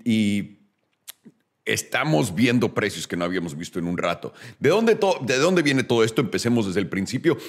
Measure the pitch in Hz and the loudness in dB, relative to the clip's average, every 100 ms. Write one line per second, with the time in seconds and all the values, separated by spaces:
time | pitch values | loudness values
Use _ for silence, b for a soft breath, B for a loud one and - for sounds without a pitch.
0 | - 110 104 104 92 - _ _ _ _ | 0 2 2 0 -4 -12 _ _ _ _
1 | - - - _ _ _ - 110 - 123 | -20 -20 -20 _ _ _ -4 -4 -2 -2
2 | 143 156 123 85 123 120 110 - 104 90 | 0 2 0 2 2 2 0 0 -4 -4
3 | 80 87 87 92 85 73 85 92 85 87 | -8 -4 -2 -2 -6 -8 -10 -6 -4 -2
4 | 87 85 - B 123 B 135 190 226 214 | -2 -4 -8 B -20 B 2 2 4 2
5 | 190 165 135 131 160 180 143 135 120 120 | 2 0 0 2 4 4 2 0 2 2
6 | 110 - 107 92 120 120 98 90 92 95 | 2 2 -2 0 0 0 0 -2 -2 -4
7 | 98 135 160 - | -4 -2 0 0